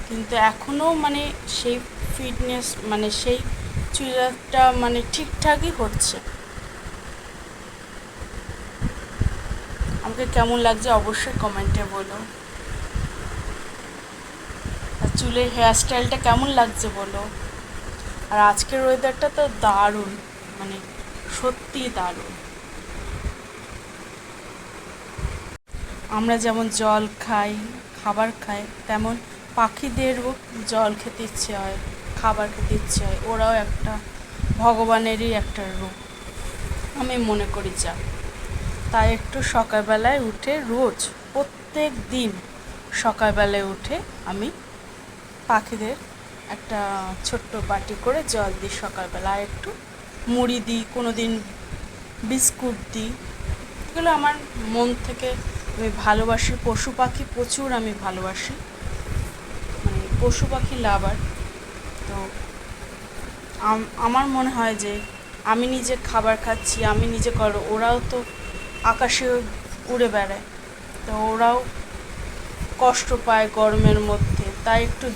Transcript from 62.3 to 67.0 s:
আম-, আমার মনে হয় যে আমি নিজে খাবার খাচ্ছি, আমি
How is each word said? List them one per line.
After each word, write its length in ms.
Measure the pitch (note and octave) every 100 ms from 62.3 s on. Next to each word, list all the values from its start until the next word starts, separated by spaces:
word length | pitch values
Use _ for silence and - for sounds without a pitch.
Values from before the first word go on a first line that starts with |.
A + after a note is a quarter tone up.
| - - - - - - - - - - - - -
আম-, 320 | G#3 A3 A3 -
আমার 300 | A#3 B3+ C#4
মনে 220 | C4 B3+
হয় 260 | B3+ A3+ G#3
যে 240 | G#3 G#3 - - - -
আমি 240 | G#3 A3+ B3
নিজে 280 | C4 A#3+ B3
খাবার 340 | - A3+ A3 A3
খাচ্ছি, 480 | A#3 A3 - - G#3+
আমি 220 | G#3+